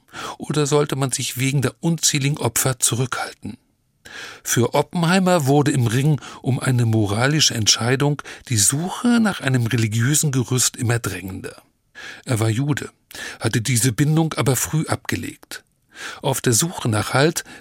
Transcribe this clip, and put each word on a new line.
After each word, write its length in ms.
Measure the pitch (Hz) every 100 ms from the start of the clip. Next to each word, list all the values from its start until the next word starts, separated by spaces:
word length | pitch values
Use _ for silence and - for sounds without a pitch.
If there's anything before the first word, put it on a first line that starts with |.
| _ - - -
Oder 300 | - 151 139
sollte 280 | 147 147 135
man 160 | 135
sich 280 | - 117 123
wegen 240 | 135 143
der 100 | 123 -
unzähligen 580 | 165 165 - 151 139 151
Opfer 400 | - - 131 123
zurückhalten? 800 | - 117 131 - - - 101 - _ _ _ _ - - - -
Für 320 | - 123 117 139
Oppenheimer 720 | 143 175 165 190 180 180 135
wurde 240 | 147 143
im 160 | 143 117
Ring 340 | 120 147 147 - -
um 160 | 139 123
eine 260 | - 123 113
moralische 720 | 110 98 104 135 156 - 117
Entscheidung 640 | 104 - 117 131 143 143 - - -
die 80 | 110
Suche 640 | 98 139 185 - 240 240
nach 220 | 214 -
einem 240 | 139 127 113
religiösen 640 | 120 110 113 120 151 156
Gerüst 460 | 131 117 127 - -
immer 220 | 113 117
drängender. 560 | 104 90 92 92 - - _ _ _ - - -
Er 160 | - 113
war 100 | 113
Jude, 420 | 107 143 139 - _ _ - - -
hatte 220 | 117 123
diese 300 | 107 117 127
Bindung 420 | 110 147 156 160 -
aber 200 | 135 127
früh 300 | - 151 -
abgelegt. 800 | - - - - - - - _ _ _ - - -
Auf 200 | 139 131
der 120 | 127
Suche 360 | 110 170 - 127
nach 240 | 104 -
Halt 300 | 127 156 - - -